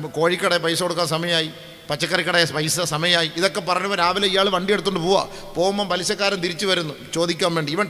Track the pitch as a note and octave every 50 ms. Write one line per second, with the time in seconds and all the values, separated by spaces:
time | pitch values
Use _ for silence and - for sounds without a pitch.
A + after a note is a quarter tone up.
0 | D3+ D3 - D3 D#3+ F3 F3+ F3+ F#3 F#3+ F3 F3 D#3+ E3 E3+ D#3+ F3+ F3 F3 E3+
1 | F3 D3+ D#3+ D#3+ E3+ F3 E3+ E3 D#3+ D#3 D#3 - - - - - - - D3 C#3
2 | - D3+ F3+ F3+ E3 F3 F3 E3+ E3 D#3+ C3 D3+ D#3 D#3+ - F3 F3 D#3+ D#3+ D3+
3 | E3 F3+ F3 E3+ E3 D#3 D#3+ E3 F3 F#3+ D#3+ G#3 F3 F3 F3+ F3+ F#3 G3+ G3+ F3
4 | E3+ F3 F3+ G3+ G3+ G3 F#3 F#3+ G3 G3+ F#3 F3 F3+ G3 G#3 F#3+ D#3+ G3 F#3+ F3
5 | D#3+ F3+ G3 F3+ C3+ - - - - - - D#3 F3 F#3+ G3 G#3 G#3 F#3 F3 F3+
6 | E3+ - - - G3+ G3 G3+ F#3 E3+ F#3 F3 D3 G3+ F#3+ F#3 F3 E3+ D3+ C#3 -
7 | A#2+ - - D#3+ E3+ F3 F3+ D#3 F#3+ F3 E3 E3 D#3 C#3+ D3 F#3 G#3 D#3+